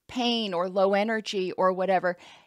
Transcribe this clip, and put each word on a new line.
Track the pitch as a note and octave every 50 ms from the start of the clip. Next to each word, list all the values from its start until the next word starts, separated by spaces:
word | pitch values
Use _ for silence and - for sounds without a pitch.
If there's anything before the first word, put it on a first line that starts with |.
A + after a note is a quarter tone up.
| _
pain | - - B3+ A#3+ A#3+ A#3 A3+ A3 G3+ F3+
or | E3+ F3+ F#3+
low | F3+ G3 F#3+ G3 G3+
energy | G3 G#3 A3+ A3+ A3 G#3 - A3 F#3+ F#3 F3
or | - - F#3+ F#3
whatever | F#3 F#3 F#3 F#3 F#3+ F3 F3 F3+ F3+ - - - - - _